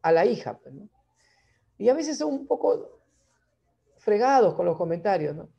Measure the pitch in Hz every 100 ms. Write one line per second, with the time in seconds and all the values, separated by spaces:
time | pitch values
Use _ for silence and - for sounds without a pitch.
0 | 160 165 202 233 - 101 - 135 208 _
1 | _ _ _ _ _ _ _ _ 214 277
2 | 311 285 302 269 - 294 - - - -
3 | _ _ _ _ _ _ _ _ _ _
4 | - 208 247 277 202 156 175 165 170 170
5 | 190 185 151 151 -